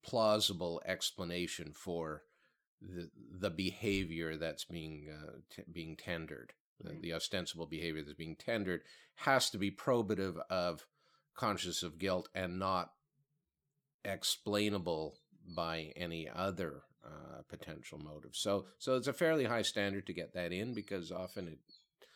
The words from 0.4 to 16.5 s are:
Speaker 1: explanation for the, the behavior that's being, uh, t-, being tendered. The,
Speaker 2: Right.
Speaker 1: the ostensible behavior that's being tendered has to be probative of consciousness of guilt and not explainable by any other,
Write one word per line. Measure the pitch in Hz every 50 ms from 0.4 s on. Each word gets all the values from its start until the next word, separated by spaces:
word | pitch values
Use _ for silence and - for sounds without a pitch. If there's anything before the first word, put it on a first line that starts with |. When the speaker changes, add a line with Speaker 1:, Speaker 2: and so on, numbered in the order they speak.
| 104 - 98 82 90 85 82 - -
Speaker 1:
explanation | - 92 90 - - - - 92 85 87 87 90 82 - - 80 76 76
for | - - 95 87 85 80 78 78 76 - _ _ _ _ _ _ _ _ _ _ _
the, | - 92 90 87 85 80 _ - - -
the | 87 92 95 98
behavior | 82 87 95 92 - - 110 104 98 95 95 80 82 82 82 80 80 78
that's | 82 80 76 - -
being, | - 85 85 80 78 78 73 73 78
uh, | 76 76 78 78 - - - _
t-, | - - - 85
being | 82 85 80 80 78
tendered. | - - 101 87 82 80 76 73 - - - - _ _ _ _ _
The, | - 78
Speaker 2:
Right. | 76 80
Speaker 1:
the | 82 82 82
ostensible | 82 - - - 92 90 - - 82 82
behavior | 73 82 78 85 82 78 78
that's | 73 73 73
being | - 82 80 78
tendered | - - - 117 110 98 92 87 80 - - - - - _ _
has | - - 143 135 127 - -
to | - 101
be | 98 98
probative | 95 - - 147 127 120 110 95 107 92 95 95 80 82 - -
of | 92 92 87 90 82 76 - _ _ _ _ _ _ _ _ _ _
consciousness | - 131 110 101 87 82 90 82 -
of | 90 85 80 82
guilt | 95 95 92 90 87 - _
and | 95 92 90 87 92
not | 95 95 95 90 85 - _ _ _ _ _ _ _ _ _ _ _ _ _ _ _ _ _ _ _ _ _ _ -
explainable | 101 95 95 - - - - - 104 104 104 107 104 101 98 85 87 85 78 78 76 - _ _ _ _ - - 85 85
by | 82 85 82 82 82 78 78 -
any | - 87 85 82 82 78 73
other, | - 87 95 98